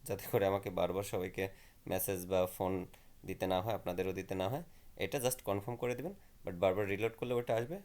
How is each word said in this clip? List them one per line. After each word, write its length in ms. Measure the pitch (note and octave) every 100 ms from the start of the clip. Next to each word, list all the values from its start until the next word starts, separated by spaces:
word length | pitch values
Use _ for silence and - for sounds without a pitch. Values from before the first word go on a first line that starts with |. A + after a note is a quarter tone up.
| -
যাতে 180 | G2 -
করে 140 | A#2 G2
আমাকে 180 | G2 G2 F2+
বারবার 260 | F2 F#2 G2+
সবাইকে 300 | G#2 F#2 F#2+ F#2+ - - - -
মেসেজ 280 | F#2 - F#2+ F2+
বা 80 | F#2+ F#2
ফোন 280 | - F#2 F#2+ - - - - -
দিতে 180 | F#2 F#2
না 100 | F#2
হয়, 120 | G#2+ G2
আপনাদেরও 340 | F2+ F2+ F#2+ F#2
দিতে 160 | F#2+ F#2+
না 60 | F#2+
হয়। 120 | C#3 F3 - - -
এটা 140 | G2 G#2+ B2
just 140 | - -
কনফার্ম 280 | G2+ G2+ A#2+
করে 180 | B2 B2
দিবেন, 180 | D#3 G3+ - - -
but 100 | F2+
বারবার 220 | F#2+ F#2 G2+
রিলোড 200 | G2 A2+ -
করলে 140 | B2
ওটা 200 | B2 A#2+ A2+
আসবে 180 | A#2+ F#3+